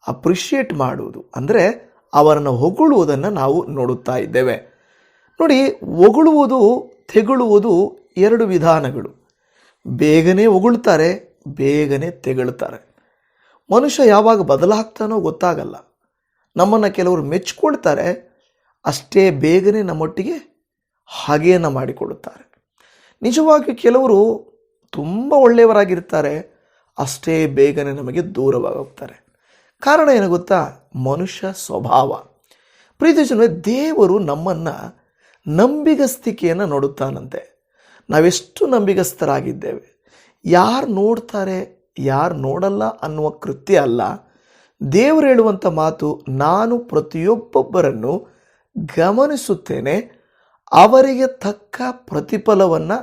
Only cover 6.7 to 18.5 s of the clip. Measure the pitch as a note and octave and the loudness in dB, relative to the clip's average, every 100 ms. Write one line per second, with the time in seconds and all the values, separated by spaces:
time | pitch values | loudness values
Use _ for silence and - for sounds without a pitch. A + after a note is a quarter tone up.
6.7 | B3+ - _ _ A3 G#3+ C4 A#3+ G#3 G#3+ | 2 -4 _ _ -2 0 0 4 2 4
7.7 | F3 G3+ - _ - G3+ A#3 A3 F3+ D#3+ | 0 0 -4 _ 0 2 2 2 0 2
8.7 | D#3+ C#3 C3+ F#2+ - _ _ _ _ _ | 2 0 -8 -12 -16 _ _ _ _ _
9.7 | _ - B2 D3+ D#3 E3 F#3+ A3+ F#3+ G#3 | _ -12 -2 2 4 4 4 4 4 2
10.7 | A#3 A#3 E3 D#3+ F#3+ - _ - C3+ C3+ | 2 2 2 2 0 -10 _ -18 -4 -2
11.7 | D3 D3 C#3 D#3+ F3 - B2+ B2 B2 - | 0 0 -2 -6 -10 -8 -4 -4 -6 -10
12.7 | A#2 _ _ _ _ _ _ _ _ _ | -10 _ _ _ _ _ _ _ _ _
13.7 | G#3 C#4+ - B3+ G3+ G#3+ A3 D#3+ C#3 F3 | 2 2 2 4 6 4 2 2 2 2
14.7 | G#3+ A3 - A3 A3 E3 - F3+ D#3+ - | 0 -4 -8 -6 -4 -4 -4 -4 -4 -8
15.7 | - _ _ _ _ _ _ _ - F#3 | -14 _ _ _ _ _ _ _ 0 2
16.7 | A3 G#3 G3 F3+ F3+ C#3 E3+ - - D4+ | 2 0 -2 -2 0 -2 -6 -6 -4 -2
17.7 | D4 F3 D3 F3 F3 _ _ _ | 0 -2 0 -2 -6 _ _ _